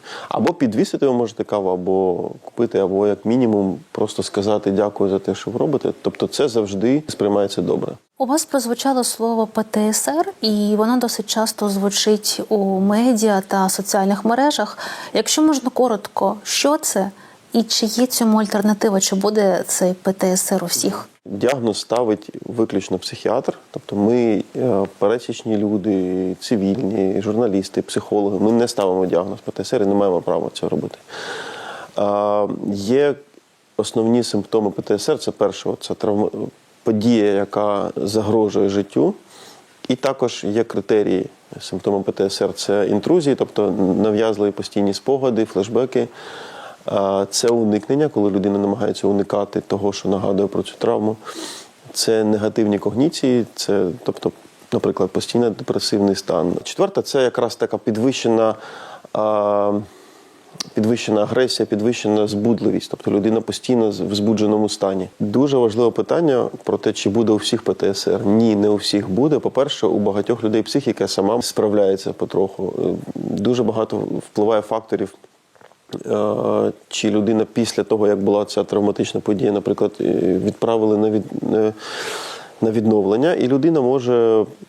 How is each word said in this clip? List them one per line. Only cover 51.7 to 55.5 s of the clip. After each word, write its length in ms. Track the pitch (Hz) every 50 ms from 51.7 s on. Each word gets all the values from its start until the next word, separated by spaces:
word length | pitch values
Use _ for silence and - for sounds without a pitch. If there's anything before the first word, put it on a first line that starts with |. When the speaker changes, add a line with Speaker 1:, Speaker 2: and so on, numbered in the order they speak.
| - - - -
Speaker 1:
Це 320 | - - - - 113 110 110
негативні 540 | 107 110 104 104 107 101 120 110 104 101 98
когніції, 680 | - 104 98 113 139 170 - - - 131 123 120 107 - -
це, 320 | - - - 101 101 98 87 82 123
тобто, 300 | - - 117 - - - - - - - - - - -
наприклад, 380 | - 110 - 101 98 - 98 90
постійно 400 | - 98 - - - 120 120 117